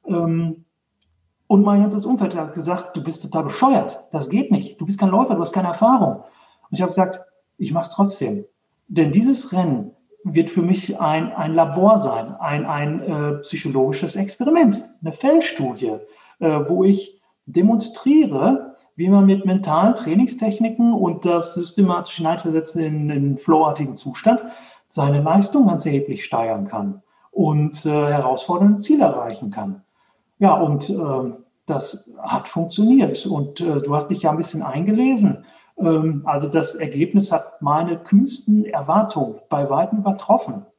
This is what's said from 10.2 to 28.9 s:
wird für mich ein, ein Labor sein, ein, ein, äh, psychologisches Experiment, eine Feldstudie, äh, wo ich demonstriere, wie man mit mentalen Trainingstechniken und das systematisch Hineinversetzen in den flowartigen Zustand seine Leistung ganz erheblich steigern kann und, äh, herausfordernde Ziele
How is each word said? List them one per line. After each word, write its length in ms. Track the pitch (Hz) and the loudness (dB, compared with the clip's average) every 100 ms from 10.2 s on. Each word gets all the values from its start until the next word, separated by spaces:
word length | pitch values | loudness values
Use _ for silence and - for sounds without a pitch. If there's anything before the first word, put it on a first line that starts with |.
| 185 | -2
wird 220 | 156 160 | 0 0
für 120 | 185 | 0
mich 380 | 175 190 - - | 0 0 -2 -4
ein, 320 | 160 156 165 | -2 0 -4
ein 220 | - 156 | -6 0
Labor 460 | 160 156 151 196 220 | 2 2 4 4 4
sein, 340 | - 113 110 - | 2 -4 -8 -8
ein, 260 | 165 147 - | -6 -4 -4
ein, 340 | 147 147 160 | -4 -4 -4
äh, 320 | - 151 147 143 | -4 -4 -4 -6
psychologisches 760 | - 156 - 131 131 131 170 - | -8 -8 -4 0 0 0 -6 -4
Experiment, 680 | 196 - 254 339 262 196 - _ | -6 -2 2 4 4 2 -8 _
eine 120 | 160 | -12
Feldstudie, 880 | - 269 320 - - 131 117 120 107 - _ _ _ | -2 2 2 2 -4 -6 -4 -6 -6 -12 _ _ _
äh, 200 | 165 151 139 | 0 0 0
wo 160 | 180 | 2
ich 380 | 190 196 - _ _ _ | 4 4 -2 _ _ _
demonstriere, 1300 | - 170 202 226 - - 262 311 254 135 180 269 - - _ - | -2 2 4 2 -2 -4 4 4 4 2 0 0 -4 -20 _ -4
wie 120 | 185 | 4
man 180 | 202 196 | 6 6
mit 180 | 196 | 4
mentalen 500 | 190 190 165 160 208 | 2 -2 0 2 2
Trainingstechniken 1000 | 247 160 180 254 - 220 202 226 - 233 | 2 0 2 2 0 -4 -2 -2 2 2
und 300 | 208 185 156 | 2 -2 -2
das 300 | 180 170 170 | 0 0 -2
systematisch 640 | 180 175 - 185 175 170 - | -8 -6 2 2 2 -6 -6
Hineinversetzen 680 | 160 165 170 160 160 170 | -4 -2 -2 -4 -2 -4
in 260 | 156 151 147 | -4 -2 -2
den 300 | 143 139 135 | -2 -2 -2
flowartigen 560 | - 156 156 147 135 | 2 4 2 0 -8
Zustand 460 | - 139 - 220 240 - - - _ _ | -8 -12 0 0 0 -4 -18 -20 _ _
seine 340 | - 143 143 | -4 0 2
Leistung 440 | 151 190 202 285 214 | 4 2 4 4 4
ganz 180 | 160 | 2
erheblich 400 | 156 139 - - | 0 -2 -2 -8
steigern 420 | - - - 202 196 | -6 -4 -2 -4 -6
kann 360 | 220 - 196 _ _ _ | -6 -8 -8 _ _ _
und, 540 | - 156 151 147 - | -2 2 2 0 -2
äh, 60 | 156 | -2
herausfordernde 880 | 151 147 143 131 131 - 180 202 208 | 0 0 0 -2 -4 -4 4 4 4
Ziele 260 | - | 2